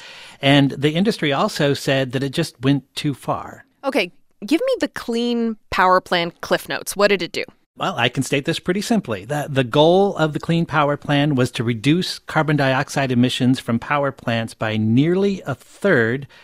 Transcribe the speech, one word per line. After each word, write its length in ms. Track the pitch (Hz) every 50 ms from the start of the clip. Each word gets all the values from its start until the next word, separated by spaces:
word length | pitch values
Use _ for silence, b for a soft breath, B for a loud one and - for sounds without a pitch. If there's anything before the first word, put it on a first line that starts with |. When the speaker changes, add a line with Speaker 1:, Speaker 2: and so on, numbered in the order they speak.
| B B B B B B B B
Speaker 1:
And 320 | 139 139 143 143 139 131
the 220 | - - 139 156 151
industry 380 | 170 202 226 208 - 165 147
also 400 | 135 143 202 208 - - 151 143 139
said 380 | - - 147 135 135 131 127
that 100 | 127 131 139
it 60 | 139
just 300 | 131 170 160 - - -
went 300 | - 135 143 135 - _ -
too 180 | - - 147 131
far. 500 | - - 156 131 85 - - - - - _ _ _ -
Speaker 2:
Okay, 260 | 277 247 - 185 180 - _ _ _ _ - -
give 160 | 202 294 339
me 120 | 494 539 508 381
the 80 | 294 -
Clean 680 | - - - - 233 233 240 240 240 233 233 226 214 - _ -
Power 300 | - - 185 185 185 185
Plan 320 | - - 185 175 170 175 - _
Cliff 280 | - - 180 170 - -
Notes. 280 | 143 - - - -
What 120 | 190 202 202
did 140 | 202 180
it 80 | 175 -
do? 140 | - 127 - - - _ _ _ _
Speaker 1:
Well, 200 | - 143 180 185
I 120 | 131 117 131
can 140 | - 139 127
state 200 | - 139 143 135
this 140 | 170 160 -
pretty 220 | - - 180 208
simply. 420 | - - 233 196 - 127 110 90 98
The, 220 | 117 147 147 131 -
the 140 | 135 135 131
goal 520 | 113 110 147 151 165 180 190 202 202 165
of 160 | - 156 156 143
the 60 | 156
Clean 260 | - - 170 165 170
Power 300 | - - 151 147 143 143
Plan 400 | - - - 147 143 143 151 135
was 140 | 127 123 -
to 100 | - - 117
reduce 540 | 120 120 110 101 139 160 185 175 - - -
carbon 380 | _ - - 160 156 156 156
dioxide 540 | 143 139 135 131 135 143 - - 143 135 127
emissions 480 | 127 120 123 123 - - 131 123 135 -
from 180 | - - 117 117
power 320 | - - 147 143 143 139
plants 400 | - - - 123 117 113 113 113
by 240 | - - 117 110 107
nearly 640 | 110 110 110 113 131 147 170 180 190 202 202 196 180
a 120 | - 147 127
third 720 | - - - - - - 202 165 123 113 110 123 143 139 - B B